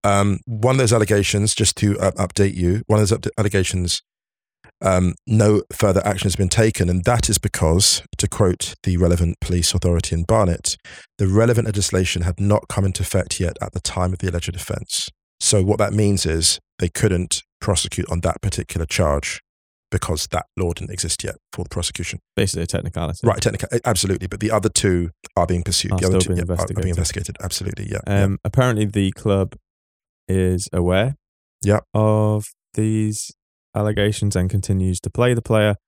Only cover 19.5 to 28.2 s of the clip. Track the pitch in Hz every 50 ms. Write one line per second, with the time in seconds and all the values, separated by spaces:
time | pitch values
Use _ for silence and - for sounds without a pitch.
19.5 | _ _ _ _ _ _ _ _ - 95 - - 85 78 - - - 85 - _
20.5 | _ - 92 85 82 - 92 98 95 92 - 90 - - - - - - _ _
21.5 | - - 92 - - - 85 - - - 85 - - 92 _ _ _ - 113 92
22.5 | - 85 82 - - 90 - 85 - 85 87 80 - - - 117 92 - - 117
23.5 | - - - - - 120 - 123 110 92 - 92 95 - 90 87 92 - 107 107
24.5 | 110 107 95 110 - - - 101 90 87 87 82 - _ - - _ 95 87 85
25.5 | 90 87 87 98 90 - - 95 98 90 95 92 92 92 90 90 92 87 87 87
26.5 | 87 87 87 - - - 90 92 87 85 87 - - - - - - - - 92
27.5 | - - 92 98 - - 101 107 - - - - 101 101